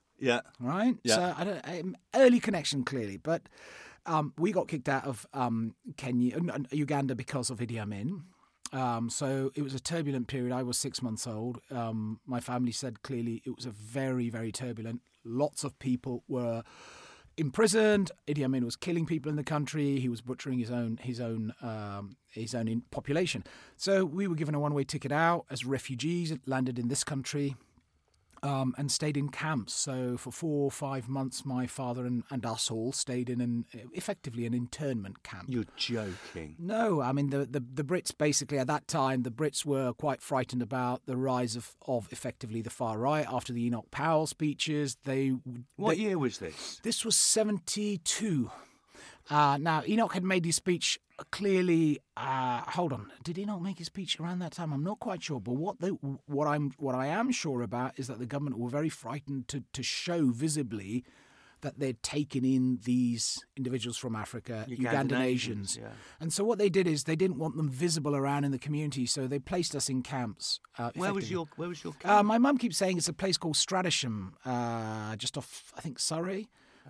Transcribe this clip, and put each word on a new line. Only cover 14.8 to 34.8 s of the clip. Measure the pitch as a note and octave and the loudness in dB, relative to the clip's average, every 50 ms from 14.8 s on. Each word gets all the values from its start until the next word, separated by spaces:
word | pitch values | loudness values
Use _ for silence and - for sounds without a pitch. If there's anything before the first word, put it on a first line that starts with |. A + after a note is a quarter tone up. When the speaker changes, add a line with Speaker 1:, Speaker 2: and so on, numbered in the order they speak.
| A2 A2+ A#2 A#2+ - _ _ _ - | -6 -6 -6 -8 -10 _ _ _ -10
Speaker 2:
Lots | A#2 A2+ B2+ D3 D3+ - - - | -6 -2 0 0 0 0 -2 -8
of | C#3+ - - | -8 -8 -6
people | - C3+ B2 B2 - C#3 B2 A#2 - | -2 0 0 0 0 -2 -6 -6 -6
were | - C3+ B2+ A#2+ A#2 A2+ A2+ A#2 - - - - - - - - - - - - - _ | -4 -4 -2 0 0 -2 -4 -6 -10 -16 -20 -20 -20 -20 -20 -20 -20 -20 -20 -20 -12 _
imprisoned. | - D#3+ C3+ B2 - A3+ G#3 F3+ A3+ G#3+ G#3+ G#3 G3+ G3 - - - _ | -4 -2 0 2 4 4 6 6 6 6 8 6 6 4 2 -2 -6 _
Idi | - D3 C#3+ C3+ | -2 0 2 2
Amin | B2+ C3+ C3 B2 | 2 2 2 2
was | A#2+ - | 0 -2
killing | - - F3+ E3+ E3+ E3 | -4 -2 0 0 0 0
people | D#3 E3 D#3 B2+ D3+ | 0 0 -2 0 -2
in | D3+ | -2
the | D3 C#3 | -2 -2
country. | - D#3 D3 D3 B2+ - D#3 D3 C#3+ C#3 C#3 | 0 0 0 0 0 0 0 2 2 2 2
He | B2 B2 | 2 0
was | A#2+ A2+ | -2 -2
butchering | - - B2+ - - C#3+ B2+ B2+ | -4 -6 -8 -6 -4 -2 0 0
his | A#2 G#2+ B2 | 0 0 0
own, | B2 A#2+ A2+ A2+ A2+ | -2 0 0 -2 -4
his | - B2+ B2 A2+ | -4 -4 -4 -4
own, | B2 A2+ A2+ A2+ A2 G#2+ - - - | -2 -2 -2 -2 -2 -4 -4 -6 -6
um, | A#2+ A2 G#2+ G#2 G#2 G2+ G2+ G2+ G2+ F#2+ - _ _ - | -6 -6 -6 -6 -6 -6 -6 -8 -10 -12 -16 _ _ -10
his | G#2+ A2+ A2+ B2 | -8 -6 -4 -2
own | A#2+ A2+ | -2 0
in-, | A2 A2+ A#2 - - | 0 0 -2 -4 -6
population. | - - - - C#3+ E3 F#3 - - A2+ - - - - - - - | -8 -8 -4 0 2 2 2 0 0 -4 -6 -10 -14 -20 -20 -20 -14
So | - - F#3+ G3 F#3+ F#3+ | -6 0 2 4 4 4
we | D#3+ C#3 F#3 G3+ | 2 2 0 0
were | G3 E3+ | 0 0
given | D3+ D#3+ C#3+ D3+ | 0 0 0 0
a | D3 | 0
one-way | D3 D3 D3 C#3+ C3+ | 2 2 2 2 0
ticket | - - C#3+ - C3 C#3+ | 0 -2 -4 -2 0 2
out | D3+ E3 E3+ E3+ F3 - - | 4 6 6 4 4 0 -4
as | - A#2+ B2 | -6 -6 -2
refugees, | B2 C3+ B2+ - - C3 A#2 B2 D#3+ F3 F3 F3 D#3 D#3+ C#3 - | -2 -2 -2 -2 -4 -6 -2 -2 0 0 0 0 -2 -4 -4 -2
landed | - C3+ C3 C3 B2+ B2 A#2+ | 0 0 2 2 0 0 0
in | A#2+ A#2+ | 0 0
this | C3+ - - | 0 0 -2
country. | - D3+ C3+ B2+ - - C#3+ C#3+ C#3 C3+ - - _ _ _ _ _ _ _ _ _ _ _ _ _ - - | -2 -2 -4 -4 -2 -2 0 0 -2 -2 -6 -12 _ _ _ _ _ _ _ _ _ _ _ _ _ -14 -6
Um, | - C#3 C#3 C3+ C3 B2+ B2 - | -4 -2 0 2 2 0 0 0
and | D3 C#3 - | -2 -2 0
stayed | - - D3+ D3 | 0 0 0 0
in | C#3+ C#3 D3 | 0 -2 -2
camps. | - - - D#3 D#3 C3 G2+ - - | -4 -4 -2 -2 0 -2 -2 -4 -4
So | - - D3 C3 B2+ B2+ B2 B2 | -4 -2 -2 -2 -2 -2 -2 -2
for | A#2+ - B2+ | -4 -4 -8
four | A#2 - - D#3+ D3+ D3 C#3 | -8 -4 -2 0 2 2 2
or | C#3 | 2
five | - - D3 C3+ C3+ C3+ A2+ B2 | 0 -2 -4 -4 -4 -4 -4 -4
months, | C3+ C3+ C3+ C3 - - - | -2 -2 -2 -4 -4 -6 -6
my | C#3 C3 B2+ B2+ | -2 -2 -2 -2
father | B2 - - C3+ B2 A#2+ B2+ B2 | -2 -4 -4 -4 -4 -2 -2 -2
and, | B2 B2 A#2+ A2+ - | -2 -2 -2 -2 -4
and | C#3 B2+ A2 | -4 -4 -2
us | A#2 A2+ A2 - - | -2 -2 -2 -2 -2
all | A#2 A2+ A2+ B2 C#3 | -2 -2 -2 -2 -2
stayed | - - - B2 B2 B2 B2 | -2 -2 -2 -2 -2 -2 -2
in | B2 A#2+ | 0 0
an, | B2 A#2+ A#2+ A#2 A2+ - - A#2 A2+ B2 - | 0 0 0 0 -2 -4 -10 -16 -14 -12 -10
effectively | - - - D3+ - - C#3 A2+ A#2+ A#2+ | -6 -4 -4 -4 -6 -6 -8 -4 -4 -2
an | A#2 A#2 | 0 0
internment | B2 A#2+ A#2 - - | 0 -2 -2 -4 -4